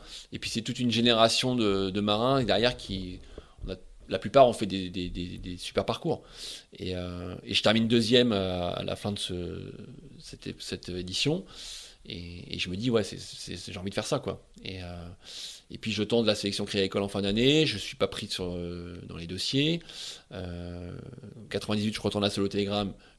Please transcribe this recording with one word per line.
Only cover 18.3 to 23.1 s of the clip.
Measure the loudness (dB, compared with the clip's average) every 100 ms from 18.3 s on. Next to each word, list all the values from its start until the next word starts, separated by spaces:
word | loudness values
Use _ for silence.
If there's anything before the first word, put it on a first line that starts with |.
| -6 -4
euh, | -4 -6 -6 -10 -12 -12
dans | -12
les | -8
dossiers. | -4 0 2 2 0 -4 -12 -12 -12 -12
Euh, | -10 -8 -8 -8 -8 -10 -10 -12 -14 -16 -16 -6
quatre-vingt-dix-huit, | -4 0 2 2
je | 0
retourne | 0 2
à | 2
Solo | 4 2
Telegram, | 2 0 0 -2 -6 -14